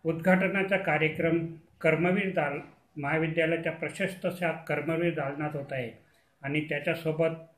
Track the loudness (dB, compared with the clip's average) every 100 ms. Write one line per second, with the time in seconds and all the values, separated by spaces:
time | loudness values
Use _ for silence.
0 | -2 0 4 6 4 2 2 2 2 2
1 | 2 2 2 2 -2 -10 -18 _ 2 4
2 | 4 2 2 0 -2 -4 -10 -20 _ -8
3 | -2 0 0 2 2 2 -2 -4 -8 -4
4 | -4 -2 -6 -2 -2 -2 -4 -4 0 0
5 | 0 0 -4 -4 -4 -4 -6 -6 -6 -10
6 | _ _ _ _ -4 -2 -2 -4 -2 -2
7 | -2 0 0 0 -12